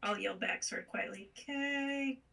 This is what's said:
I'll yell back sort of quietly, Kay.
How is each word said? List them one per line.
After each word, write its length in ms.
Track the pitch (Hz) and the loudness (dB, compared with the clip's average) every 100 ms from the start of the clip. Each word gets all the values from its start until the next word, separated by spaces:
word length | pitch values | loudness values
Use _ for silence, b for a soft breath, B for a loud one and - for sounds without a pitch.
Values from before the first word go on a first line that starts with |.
I'll 160 | 311 302 | 2 2
yell 160 | - | 2
back 280 | 190 - - | 0 0 0
sort 200 | - - | 0 -4
of 60 | - | -4
quietly, 420 | 196 - 196 196 | -2 -2 -4 -12
Kay. 840 | - - 285 277 285 277 277 277 262 - | -16 -6 0 2 2 2 2 2 0 -4